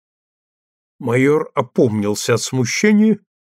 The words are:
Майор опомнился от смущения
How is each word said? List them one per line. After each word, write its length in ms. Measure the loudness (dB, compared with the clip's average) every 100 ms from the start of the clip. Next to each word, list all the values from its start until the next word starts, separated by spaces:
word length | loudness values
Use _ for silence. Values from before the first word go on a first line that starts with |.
| _ _ _ _ _ _ _ _ _ _
Майор 520 | -4 0 2 0 -2
опомнился 800 | -6 -4 0 0 0 -4 -4 -2
от 80 | -2
смущения 800 | -2 -4 -4 0 2 4 2 0 _ _